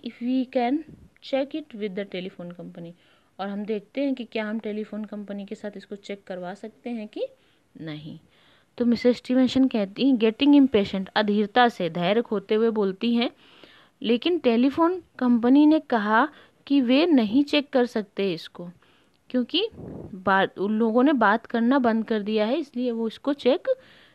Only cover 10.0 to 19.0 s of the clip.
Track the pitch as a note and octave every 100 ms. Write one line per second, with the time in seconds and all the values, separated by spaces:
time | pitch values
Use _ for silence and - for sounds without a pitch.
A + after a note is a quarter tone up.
10 | C4+ B3 A3+ A3 C#4+ C#4+ C4 G#3 G3 G3
11 | F#3+ - G#3+ G#3 G3+ B3 A#3+ - F3 E3+
12 | F3 A3 A#3+ G3+ F#3 G#3+ A3+ G#3+ G3 F#3+
13 | A#3 A#3 A#3+ - _ - - - _ _
14 | G#3 A#3+ E4 F4 B3+ A3+ C4 C4+ E4 F#4
15 | - - B3 A#3+ A#3+ C#4 D4+ D#4 D4+ A#3
16 | G#3 A3 D4 - _ _ - C#4 A#3+ C4
17 | F4 C#4 G#3+ B3+ C#4+ D4 C#4 C4 A#3+ A3+
18 | G3+ - G3 E3 - - F3 - _ _